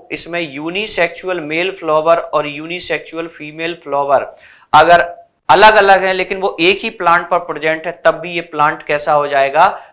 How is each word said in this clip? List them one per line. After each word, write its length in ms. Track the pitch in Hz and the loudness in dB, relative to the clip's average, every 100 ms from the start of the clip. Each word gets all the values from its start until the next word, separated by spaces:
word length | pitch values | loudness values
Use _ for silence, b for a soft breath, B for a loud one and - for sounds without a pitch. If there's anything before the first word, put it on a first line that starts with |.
| - | -10
इसमें 280 | 151 165 170 165 | -12 -8 -8 -8
यूनिसेक्सुअल 880 | 135 156 185 214 196 175 - 185 180 | -8 -8 -6 -4 -2 -2 -4 -8 -6
मेल 300 | 147 160 185 | -4 -4 -4
फ्लावर 480 | 180 165 156 156 170 | -4 -2 2 4 2
और 280 | - 151 147 | 0 -4 -4
यूनिसेक्सुअल 800 | 143 160 175 - 156 - 160 170 | -8 -12 -10 -6 -8 -8 -12 -12
फीमेल 480 | - 151 156 165 170 | -14 -16 -10 -10 -10
फ्लावर 400 | 143 139 139 131 110 b b b b | -6 -4 0 0 0 b b b b
अगर 300 | 151 160 170 - - - _ - | 4 6 4 2 -8 -20 _ 0
अलग-अलग 560 | 160 214 220 196 190 | 6 6 6 4 4
हैं 100 | 190 | 2
लेकिन 240 | 185 185 190 | -2 -4 -4
वो 180 | 196 - | -4 0
एक 180 | 170 202 | 0 0
ही 100 | 226 | -4
प्लांट 380 | 220 175 175 180 | -2 2 2 2
पर 80 | 175 | -2
प्रेजेंट 460 | 175 151 156 160 170 | -2 -6 -4 -4 -6
है, 140 | 170 | -2
तब 100 | 165 | 0
भी 180 | 156 170 | 0 -4
ये 80 | 170 | -8
प्लांट 420 | 165 151 147 156 | -6 0 0 0
कैसा 300 | - 147 165 | -4 -4 0
हो 140 | 151 143 | 0 0
जाएगा? 380 | 143 139 147 190 B B | 0 2 4 2 B B